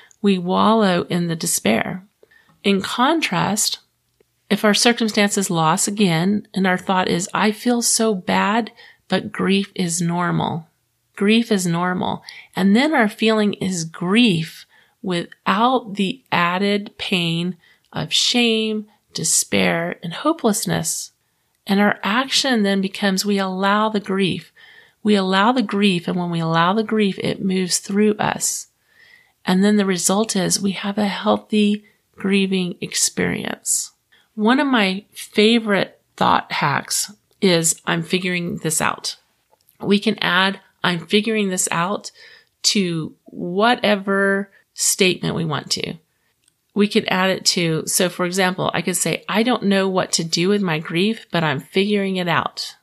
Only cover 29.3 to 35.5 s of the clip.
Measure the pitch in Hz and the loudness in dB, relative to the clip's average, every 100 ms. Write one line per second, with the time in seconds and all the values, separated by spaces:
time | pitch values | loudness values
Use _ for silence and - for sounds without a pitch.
29.3 | _ - 185 202 208 196 180 - 190 220 | _ 0 2 4 4 2 0 0 0 0
30.3 | 190 175 175 196 180 202 202 208 185 214 | -2 0 0 -2 -4 -4 -2 -2 -2 0
31.3 | 208 - 214 208 208 - _ _ - 196 | -2 0 2 4 2 -6 _ _ -6 0
32.3 | 196 190 190 175 - - - - - 180 | 0 2 0 -2 -6 -8 -4 -2 -2 -2
33.3 | 160 - - - - - _ _ _ _ | -2 -6 -8 -4 -4 -6 _ _ _ _
34.3 | 220 214 262 285 240 196 190 - - - | 0 2 2 2 2 2 -2 -8 -18 -4
35.3 | - 214 | 2 4